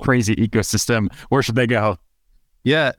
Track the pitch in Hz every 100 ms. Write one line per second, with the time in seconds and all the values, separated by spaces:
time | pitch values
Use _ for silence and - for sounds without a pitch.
0 | - 123 104 113 110 110 - 104 - 113
1 | 98 - - 135 123 123 120 117 107 90
2 | _ _ _ _ _ _ 127 156 139